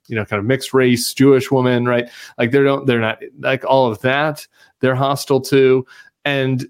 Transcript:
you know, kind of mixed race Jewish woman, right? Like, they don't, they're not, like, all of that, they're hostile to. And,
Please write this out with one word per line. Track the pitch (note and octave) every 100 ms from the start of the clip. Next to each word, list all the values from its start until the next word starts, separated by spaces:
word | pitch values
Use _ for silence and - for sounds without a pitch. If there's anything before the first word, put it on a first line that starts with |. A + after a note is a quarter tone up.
| -
you | A2+
know, | G2+
kind | G#2
of | G#2
mixed | C3+ -
race | C3 B2+ B2 -
Jewish | - C#3 C3+ C3
woman, | C3+ B2+ B2 B2
right? | A#2+ A#2+ - - -
Like, | B2
they | C3+
don't, | C#3 C#3 C3+
they're | A#2+
not, | A2 A2+ - -
like, | C3 C3
all | - C3+ B2+
of | G#2+
that, | B2+ C#3 D3+ D3 - _ _ -
they're | C3
hostile | B2+ C#3 C#3 - C3+
to. | - C3 C3 C3 B2+ - - _ C#3+
And, | C#3 C3 C3